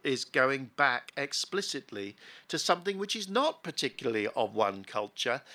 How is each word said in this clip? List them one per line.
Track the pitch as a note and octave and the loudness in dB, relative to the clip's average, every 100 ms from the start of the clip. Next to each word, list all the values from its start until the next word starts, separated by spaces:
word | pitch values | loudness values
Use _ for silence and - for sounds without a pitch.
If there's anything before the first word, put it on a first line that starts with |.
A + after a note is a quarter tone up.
is | D3 B2+ | -2 0
going | - C#3+ C3 C#3 B2+ - | 2 4 4 4 -4 2
back | C#3 B2 - - | 2 2 -4 -6
explicitly | C#3+ - - F#3+ F#3+ C#3 - G#2 G2+ - - - - | -4 -4 -2 -4 -2 -6 -8 -8 -8 -10 -20 -18 -6
to | E3 | -2
something | - F3 F#3 F#3+ | 4 2 2 -4
which | G3+ A3 | -4 -4
is | F#3+ | 0
not | G#3+ D4+ - | 2 0 -2
particularly | F3 - C3+ - B2+ A2 G#2 | -8 -4 -4 -2 -2 0 0
of | - G#2+ | 0 0
one | G#2+ G2+ G2 | 2 0 0
culture. | F#2+ G#2+ G#2 - B2+ C3 - | -6 -6 -4 -4 -2 -2 -4